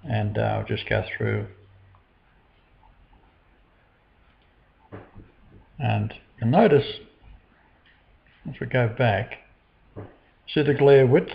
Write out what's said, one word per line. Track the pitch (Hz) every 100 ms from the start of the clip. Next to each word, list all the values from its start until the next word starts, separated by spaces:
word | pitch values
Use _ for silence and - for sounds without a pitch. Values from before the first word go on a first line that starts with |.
| -
and, | 110 104 104
uh, |
I'll | 107 107 107
just | 107 -
go | 110 107 -
through, | 110 107 101 - - _ _ _ _ _ _ _ _ _ _ _ _ _ _ _ _ _ _ _ _ _ _ _ _ _ _ _ _ _ _ _ _ - - - - _ _ - _ -
and | 120 107 110 - _ -
you'll | 113
notice | 160 220 143 - - - _ - - _ _ _ _ _ _ _ _ _ _ -
if | 127
we | 123
go | 131 117
back, | 110 120 101 117 - _ _ _ _ _ - - - _ _ -
see | -
the | 147
glare | 139 139 139 127
width? | 151 180